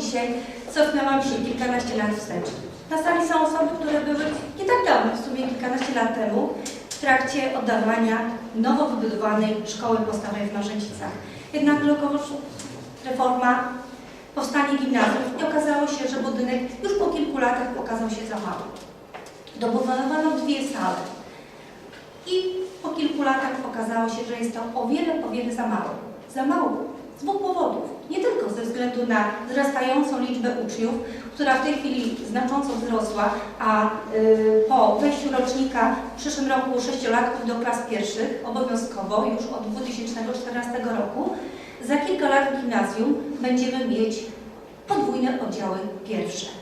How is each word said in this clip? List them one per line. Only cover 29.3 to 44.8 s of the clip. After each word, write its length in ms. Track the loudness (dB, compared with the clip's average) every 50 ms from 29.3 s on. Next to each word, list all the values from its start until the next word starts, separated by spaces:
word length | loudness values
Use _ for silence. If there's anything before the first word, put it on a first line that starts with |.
| -2 -4 -6 -2
wzrastającą 680 | 0 2 2 2 2 2 2 2 4 4 2 2 2 0
liczbę 360 | 0 0 0 0 0 0 0 0 -4
uczniów, 280 | -4 -2 -2 0 0 0 -2 -4 -6 -8 -10 -10 -12 -4
która 220 | 0 2 4 4
w 80 | 4 4
tej 100 | 0 0
chwili 420 | 0 -2 -2 -2 0 0 -2 -4 -4 -6 -2
znacząco 400 | -2 0 0 2 0 0 0 0 -2
wzrosła, 560 | -2 0 0 0 0 0 0 0 2 2 2 2 0 -6 -8 -6 -2
a, 300 | 2 4 4 4 4 2 0 -2 -6 -2 2
y, 480 | 4 8 8 8 8 8 6 6 6 6 6
po 260 | 8 8 8 6 6
wejściu 360 | 4 4 2 2 2 0 0
rocznika 640 | 2 2 2 2 2 0 0 0 2 2 4 4 2 0 -4 -8 -10
w 40 | -6
przyszłym 300 | -6 -4 -2 -2 0 2
roku 320 | 2 2 2 2 0 0
sześciolatków 640 | 0 0 -2 -2 0 2 2 4 2 2 0 -2 -2
do 80 | -2 -2
klas 220 | 0 0 0 0 -2 -2 -2
pierwszych, 540 | -2 -2 -2 -2 -2 -2 -2 -2 -2 -4 -6
obowiązkowo 800 | -6 -2 -2 0 0 0 -2 -2 -4 -6 -6 -4 0 2 2 2
już 200 | 2 0 -2 -4
od 260 | -4 -6 -6 -6 -6
dwutysięcznego 600 | -6 -6 -6 -6 -6 -6 -6 -6 -4 -4 -4 -4 -4
czternastego 560 | -4 -4 -4 -4 -4 -4 -2 -4 -2 -2 -2
roku, 400 | 0 0 -2 -2 -2 -2 -2 -2 -2 -4 -8 -10 -12 -12 -14 -14 -14 -10 -2
za 100 | 0 2
kilka 320 | 2 2 2 0 2 4 6
lat 200 | 6 6 4 4 0
w 80 | -2
gimnazjum 540 | -2 0 2 2 2 0 0 0 2 2 2 0 0 -6 -6 -4
będziemy 460 | 0 2 2 2 2 2 0 0 0
mieć 320 | 0 2 2 2 0 0 -4 -8 -10 -12 -14 -14 -16 -16 -16 -18 -18 -20 -18